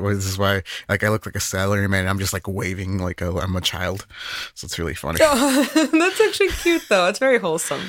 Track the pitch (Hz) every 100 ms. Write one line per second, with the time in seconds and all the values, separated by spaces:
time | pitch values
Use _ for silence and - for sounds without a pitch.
0 | 98 101 95 95 98 98 - - - 101
1 | 107 107 - 101 - 95 98 101 101 98
2 | 92 98 95 95 - 95 92 92 92 98
3 | 90 90 90 87 92 90 87 87 90 95
4 | - - - - - - - - 82 -
5 | 71 82 311 277 277 262 262 320 302 320
6 | 349 - 427 - 381 - 339 339 - 196
7 | 180 202 269 240 190 160 - 139